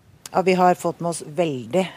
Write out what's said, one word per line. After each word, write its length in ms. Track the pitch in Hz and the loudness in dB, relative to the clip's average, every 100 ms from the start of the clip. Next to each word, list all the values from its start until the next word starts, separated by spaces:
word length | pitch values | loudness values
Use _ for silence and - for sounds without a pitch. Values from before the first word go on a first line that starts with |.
| _ _ - | _ _ -6
Ja, 100 | - | 0
vi 120 | 185 | 2
har 220 | 180 180 175 | 4 4 4
fått 260 | 175 160 | -2 -4
med 80 | 170 | -4
oss 140 | 160 | -6
veldig 600 | - 147 170 131 113 165 175 | -6 -4 -2 -4 -2 -2 -2